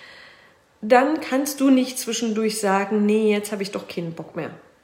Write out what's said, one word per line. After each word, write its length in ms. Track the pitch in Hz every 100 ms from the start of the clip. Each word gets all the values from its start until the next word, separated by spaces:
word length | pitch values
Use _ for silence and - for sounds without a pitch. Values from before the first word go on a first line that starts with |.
| - - - - _ _ _ -
dann 400 | 214 247 277 311
kannst 380 | - 262 285 -
du 100 | 269
nicht 300 | 262 254 -
zwischendurch 600 | - 220 233 214 220 214
sagen, 460 | 202 196 202 214 208
„Nee, 260 | 214 214
jetzt 200 | 208 208
hab 100 | 208
ich 80 | 196
doch 180 | 196 -
keinen 260 | - 170
Bock 220 | 165 156 175
mehr.“ 140 | 139 - - _